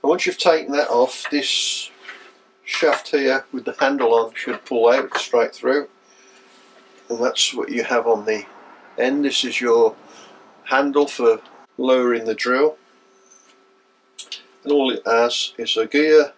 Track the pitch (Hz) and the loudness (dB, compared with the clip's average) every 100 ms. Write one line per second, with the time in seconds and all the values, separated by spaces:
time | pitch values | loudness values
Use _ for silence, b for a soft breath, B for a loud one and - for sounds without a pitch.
0 | 139 180 - - 180 160 139 143 147 120 | 0 0 -2 0 2 2 0 -2 0 0
1 | 127 - - 147 135 - - - - - | 0 -2 -6 -4 -2 -4 -4 -6 -10 -16
2 | B B B B B _ - - 160 143 | B B B B B _ -10 -2 0 0
3 | - 147 135 135 - 131 117 - 139 139 | -2 0 0 -2 -4 -10 -10 -2 -2 0
4 | 120 117 113 - - 113 - 120 117 131 | 2 2 0 -6 -10 -10 -4 2 4 4
5 | - - - 120 113 - 123 143 139 _ | 0 -6 0 0 0 -2 -2 -2 -2 _
6 | b b b b b b b b b - | b b b b b b b b b -20
7 | _ 117 123 131 - 123 - 120 - 123 | _ -2 -2 -2 -4 -4 -6 -4 0 0
8 | 117 110 104 110 98 - - - - - | 2 0 0 -4 -6 -20 -20 -20 -18 -2
9 | 123 143 143 - 123 117 123 113 - - | 0 0 0 -2 -2 -2 2 4 4 0
10 | B B B B B _ - 135 143 143 | B B B B B _ -2 0 2 2
11 | 143 - 120 110 - - - - 131 131 | 0 2 2 2 -4 -20 -20 -6 2 2
12 | 123 117 113 110 123 127 151 156 _ _ | 2 0 -2 -4 -2 2 2 0 _ _
13 | _ _ _ _ _ _ _ _ _ _ | _ _ _ _ _ _ _ _ _ _
14 | _ - - B B B 139 147 131 113 | _ -20 -18 B B B 0 2 2 -2
15 | - 117 120 - - - 113 110 113 143 | 0 2 2 0 -6 -8 -4 -2 0 0
16 | 156 156 143 | 6 4 4